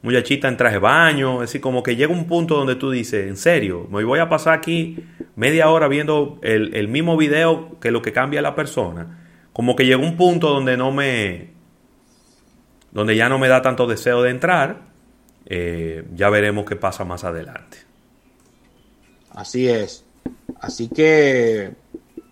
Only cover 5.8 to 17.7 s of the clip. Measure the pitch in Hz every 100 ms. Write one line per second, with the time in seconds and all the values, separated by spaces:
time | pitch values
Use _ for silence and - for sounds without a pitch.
5.8 | 151 143 151 151 143 - - 110 107 113
6.8 | 104 131 165 160 156 147 165 160 - -
7.8 | 117 117 113 113 131 147 147 - 147 -
8.8 | 95 85 85 - - _ _ - 120 123
9.8 | 131 127 151 170 180 175 156 139 131 123
10.8 | 127 139 139 123 101 87 87 _ _ _
11.8 | _ _ _ _ _ _ _ _ _ _
12.8 | _ - 107 110 117 131 131 127 127 127
13.8 | 120 110 - 123 123 123 165 175 143 208
14.8 | - _ _ _ _ _ - 90 87 85
15.8 | 82 82 85 85 98 104 104 104 101 101
16.8 | 98 95 92 87 90 82 80 - -